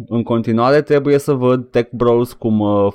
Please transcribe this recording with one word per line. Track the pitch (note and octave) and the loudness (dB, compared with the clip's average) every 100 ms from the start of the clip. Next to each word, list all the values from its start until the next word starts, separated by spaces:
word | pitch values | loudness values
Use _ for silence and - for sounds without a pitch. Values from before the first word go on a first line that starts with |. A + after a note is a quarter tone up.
| - | -6
în | A#2 | -6
continuare | A2 A#2 A2+ A2+ B2 D3 | -2 -2 -2 0 2 2
trebuie | C#3+ D3 C#3 C#3+ | 2 0 2 0
să | C#3 | 0
văd | C3+ B2 B2+ B2 | 0 0 0 -2
Tech | B2 A#2 | -4 -4
Bros | A#2 A#2+ A#2 A#2+ | -2 2 2 0
cum, | - A#2+ G#2+ | -4 -2 0
uh, | G#2 G#2 G2+ | 2 2 0